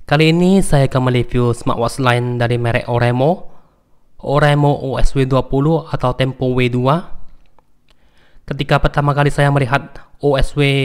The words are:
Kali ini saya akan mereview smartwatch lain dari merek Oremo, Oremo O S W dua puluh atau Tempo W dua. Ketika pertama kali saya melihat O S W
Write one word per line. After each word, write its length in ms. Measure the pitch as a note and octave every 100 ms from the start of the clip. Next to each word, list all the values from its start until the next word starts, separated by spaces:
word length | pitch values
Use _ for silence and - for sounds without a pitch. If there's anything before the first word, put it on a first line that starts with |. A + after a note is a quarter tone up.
| -
Kali 240 | D3 D#3+
ini 320 | E3+ F3+ G3
saya 240 | - C#3+ C3
akan 240 | C3 B2+
mereview 400 | B2 A#2 B2 A#2+
smartwatch 480 | A#2 B2 A2+ A#2 -
lain 400 | B2+ A#2+ B2 A#2+
dari 240 | A#2 A#2+
merek 240 | A#2 A#2 A#2+
Oremo, 640 | A#2+ A#2+ B2 C#3+ G3 - - - _ _ _ _ -
Oremo 480 | - C#3+ D3 D3 C#3+
O 320 | C#3 C3+ A#2+
S 160 | - C#3
W 80 | C3
dua 240 | C3 -
puluh 320 | C#3 D3 D#3+ -
atau 240 | C#3+ B2+
Tempo 400 | B2+ C3 B2+ C3
W 80 | B2 B2
dua. 400 | B2 C3 E3 - - - - - - _ _ _ _ _ _ _ - -
Ketika 320 | C#3+ D3 C#3+
pertama 320 | D3 D3 C#3+
kali 240 | C#3+ C#3+
saya 160 | D3 C#3+
melihat 400 | C#3+ A#2+ C3 - - - -
O 160 | C#3+ C3+
S 160 | -
W 80 | C#3+ C#3 C#3